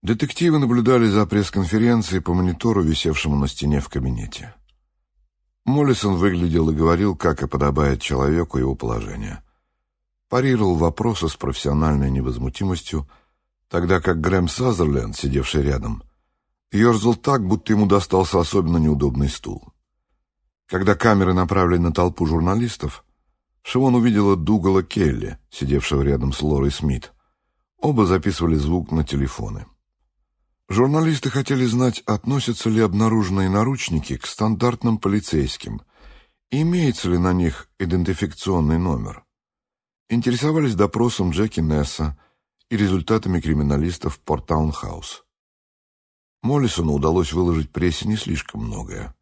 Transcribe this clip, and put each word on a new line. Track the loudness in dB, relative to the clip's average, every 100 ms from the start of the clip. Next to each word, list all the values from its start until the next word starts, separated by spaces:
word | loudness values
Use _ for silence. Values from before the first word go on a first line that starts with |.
Детективы | -2 -2 -2 0 2 2
наблюдали | 2 2 4 4 4
за | 4 2
пресс-конференцией | 0 0 -2 0 2 4 2 0 -4
по | 0
монитору, | 0 0 0 0 2
висевшему | 2 0 0 -2 0 0
на | 0
стене | -2 0 0
в | -2
кабинете. | -6 -4 -4 -8 -12 -16 -20 _ _ _ _ _ _ _ _ _ _
Моллисон | 0 2 4 2 2 2
выглядел | 2 2 2 2 2
и |
говорил, | 2 2 4 2
как | 0 -2 -2
и | -4
подобает | -2 0 2 0 0
человеку | -2 -2 0 0 -2 -2
его | -2
положения. | -2 -6 -6 -6 -10 -10 -12 _ _ _ _ _ _ _ _ _
Парировал | 0 2 2 2
вопросы | 4 2 0 -2 -2 -4
с | -4
профессиональной | -6 -4 0 2 2 2 0
невозмутимостью, | 0 -4 -4 -6 -4 -4 -4 -4 -8 -8 _ _ _ _ _ _
тогда | -4 2 2
как | 2 0
Грэм | 2 0 0
Сазерленд, | 0 -2 2 0 0 -2 -6
сидевший | -2 -2 0 0
рядом, | 0 -2 -4 -10 -12 _ _ _ _ _ _
ёрзал | 4 4 4 2
так, | 0 0 0 2
будто | -2 0
ему | 2 4
достался | 2 2 0 2 0
особенно | 2 0 2 2
неудобный | 2 2 0 0 -2
стул. | -4 -12 -14 -16 _ _ _ _ _ _ _ _ _ _
Когда | -2 0 2
камеры | 4 4 4
направили | 2 2 2 4 4
на | 2
толпу | 2 0 0 0
журналистов, | 0 0 0 -2 -4 -10 -10 _ _ _ _ _ _ -6
Шивон | 0 4 4
увидела | 4 4 4
Дугала | 2 2 2 4 2
Келли, | 0 0 0 0 -6 -12 _
сидевшего | -8 -2 -2 0 0
рядом | 0 0 -2
с | -2
Лорой | -2 0 0
Смит. | -2 -2 -4 -8 _ _ _ _ _ _ _
Оба | -2 2 2
записывали | 2 0 -2 0
звук | 0 0 -2 -2
на | -2
телефоны. | -2 -2 -4 -6 -10 -10 -14 _ _ _ _ _ _ _ _ _ _
Журналисты | 0 2 2 0 0 -2
хотели | -4 -2 0 0
знать, | 2 0 -2 -4
относятся | -4 -2 -2 -2 -4 0
ли | 2
обнаруженные | 2 2 2 2 0 0 2
наручники | 2 0 -2 -4 -4 -4 -10
к | -10
стандартным | -4 -2 0 0 0 -2 0
полицейским, | 0 -2 -2 -2 -2 -6 -12 -12 _ _ -20 -20 _ _ _
и | -2
имеется | 0 2 0 0 0
ли | 2
на | 2
них | 2 0 -2 -16 _
идентификационный | -2 0 0 -2 -4 -6 -2 0 2 2
номер. | 0 -2 -6 -12 _ _ _ _ _ _ _ _ _
Интересовались | -2 0 0 0 2 0
допросом | 2 0 2 0 2 -2
Джеки | 0 -2 0
Несса | 0 0 -2 -4 -6 -6 _ _ _ _ _
и | -2
результатами | 0 0 0 -2 0 -2
криминалистов | 0 0 2 0 -2 -4 -8 -8
Портаунхаус. | -6 -6 -2 0 0 -4 -10 -12 -14 -16 _ _ _ _ _ _ _ _ _ _ _ _
Моллисону | -2 0 0 0 0
удалось | 0 2 0 0
выложить | -2 0 -2 -4
прессе | -2 -2 -2 -4
не | -4
слишком | -4 -6 -8 -12
многое | -10 -10 -10 -12 -14 -16